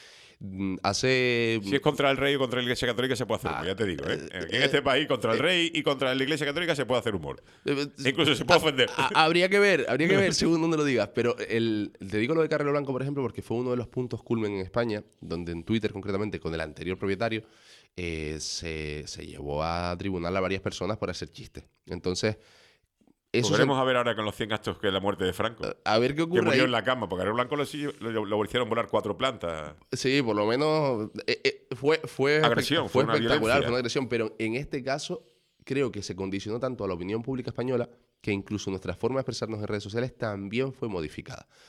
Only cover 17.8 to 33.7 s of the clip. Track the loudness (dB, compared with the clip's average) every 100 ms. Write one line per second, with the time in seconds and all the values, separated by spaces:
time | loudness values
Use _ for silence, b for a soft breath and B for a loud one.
17.8 | B -8 -6 -4 -6 -6 -8 -8 -8 -6
18.8 | -6 -8 -10 -14 -14 -10 -4 -2 -2 -2
19.8 | -4 -4 -4 -4 -2 -2 0 -2 -4 -6
20.8 | -6 -4 -6 -6 -12 -14 -18 -18 -20 _
21.8 | -12 -6 -4 0 -2 -2 b b b b
22.8 | _ _ _ _ _ 0 4 4 4 4
23.8 | 2 2 2 0 -2 -2 -4 -4 -4 -2
24.8 | 0 0 0 0 0 0 -2 -2 -6 -4
25.8 | 2 4 4 0 0 2 4 4 4 2
26.8 | 0 0 -2 -2 0 0 0 -2 -4 -6
27.8 | -8 -6 -4 -4 0 0 2 0 0 -2
28.8 | 0 0 0 0 -2 -2 -4 -6 -8 -14
29.8 | _ -4 0 2 2 2 2 2 2 2
30.8 | 0 -2 -4 -6 -4 0 -2 -2 -8 -2
31.8 | 2 2 0 0 2 4 4 2 2 0
32.8 | 2 2 4 2 2 2 4 2 2